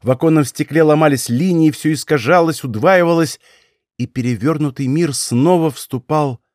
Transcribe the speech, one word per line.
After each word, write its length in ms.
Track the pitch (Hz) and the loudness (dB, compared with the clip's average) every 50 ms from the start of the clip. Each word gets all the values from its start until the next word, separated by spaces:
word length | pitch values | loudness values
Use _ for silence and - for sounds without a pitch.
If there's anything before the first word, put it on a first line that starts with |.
в 80 | - 107 | 0 -2
оконном 340 | 127 127 - 160 160 156 143 | -2 0 2 2 2 2 0
стекле 380 | 123 - - 151 - 143 160 | 0 -4 -8 -8 -4 0 2
ломались 480 | 160 151 151 151 160 151 143 127 - - | 4 4 4 4 4 2 2 0 -2 -4
линии, 400 | 117 120 175 190 175 165 160 156 | -2 -2 0 0 2 4 2 2
всё 240 | 143 - - 156 156 | 2 0 -4 -4 -4
искажалось, 720 | 135 - - 156 147 107 120 170 180 170 165 151 - - | -4 -2 -2 -2 -2 0 2 2 2 2 2 -2 -4 -8
удваивалось, 760 | 135 110 107 117 180 190 185 175 170 170 165 165 147 - - _ _ _ _ _ _ _ _ _ _ _ _ | -8 -6 0 2 2 4 4 2 2 2 2 0 -2 -4 -12 _ _ _ _ _ _ _ _ _ _ _ _
и 80 | - - | -10 -8
перевёрнутый 800 | _ 131 123 123 123 104 101 147 165 151 151 143 127 - 143 127 | _ -6 -4 -4 -4 -2 -2 -2 -2 0 -2 -4 -4 -4 -4 -4
мир 260 | 135 160 175 160 131 | -2 -2 -2 -2 -2
снова 560 | - - - 120 120 135 170 185 175 160 160 | -6 -6 -2 0 2 2 4 2 2 2 -2
вступал 720 | 127 - - - - 127 - _ 156 156 151 139 123 - _ _ | -4 -6 -12 -10 -10 -10 -6 _ -2 -2 -2 -2 -4 -8 _ _